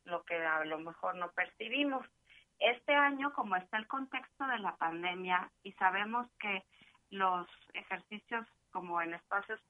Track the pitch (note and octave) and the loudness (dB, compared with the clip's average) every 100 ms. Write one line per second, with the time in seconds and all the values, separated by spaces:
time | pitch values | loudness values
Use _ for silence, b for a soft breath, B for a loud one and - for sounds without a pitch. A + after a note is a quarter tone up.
0 | F3 E3+ - E3+ D#3+ D#3 D#3 D#3 E3 - | -6 -6 -2 0 2 2 0 -4 -6 -6
1 | F#3 F3+ F3 - - - A3 C4+ C#4+ C4 | -4 -2 -4 -2 -4 -4 -2 0 2 0
2 | - _ _ b b - A3 A#3+ - C#4+ | -6 _ _ b b 2 2 2 4 6
3 | C#4+ C4+ C#4+ C#4+ A3 B3 - A3 A3 C4+ | 6 4 -2 -2 0 0 0 -4 -2 -4
4 | C4 B3+ - - C4+ A#3 F#3 - E3 E3 | -4 -6 -8 -4 -2 0 -2 -2 -2 0
5 | F3+ F3+ F3+ F3+ - _ G3+ - F#3+ G3 | -2 -2 0 0 0 _ -12 0 2 4
6 | G#3 A#3+ A#3+ - G#3+ F#3+ - b b b | 2 -2 -4 -4 -2 -2 -6 b b b
7 | _ G3 F#3+ F3+ F3 - - G3+ - F#3 | _ 2 2 2 -2 -14 -14 -12 -8 -8
8 | - G#3+ - A#3 A3 _ _ E3 F3 E3+ | -8 -14 -6 -6 -6 _ _ -8 -2 -2
9 | E3 E3+ - G3+ G3+ A3 | -2 -4 -4 -2 -2 -8